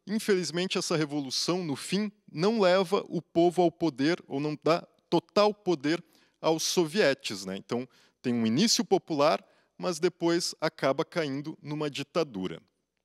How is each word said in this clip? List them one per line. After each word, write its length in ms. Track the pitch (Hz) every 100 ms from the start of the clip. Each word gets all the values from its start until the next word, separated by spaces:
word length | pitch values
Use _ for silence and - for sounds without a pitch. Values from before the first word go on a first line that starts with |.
| -
infelizmente, 720 | 214 - 190 151 170 185 190
essa 180 | - 165
revolução, 680 | 151 147 135 - - 185
no 120 | 165 131
fim, 360 | - 190 214 - _
não 280 | 147 190 233
leva 440 | 180 185 180 202 -
o 100 | 175
povo 440 | - 170 175 170
ao 80 | 170
poder 520 | - 165 123 143 175 -
ou 120 | 139
não 160 | 151 147
dá 240 | 147 170 - _ _
total 440 | 175 - 214 208 208
poder 480 | 180 156 147 170 - _ _ _
aos 220 | 151 160
sovietes, 840 | - 190 160 190 151 135 - 98 95
né? 120 | 98
Então, 320 | - 120 123 _ _ _
tem 100 | 123
um 140 | 120 113
início 400 | 123 220 - 202
popular, 580 | 185 - 147 147 202 - _ _ -
mas 240 | 185 156
depois 540 | 180 - 170 170 - -
acaba 420 | 156 - 143 147
caindo 540 | 156 175 151 139 151 -
numa 280 | 143 151 151
ditadura. 720 | 135 - 175 156 101 90 80 - _ _ _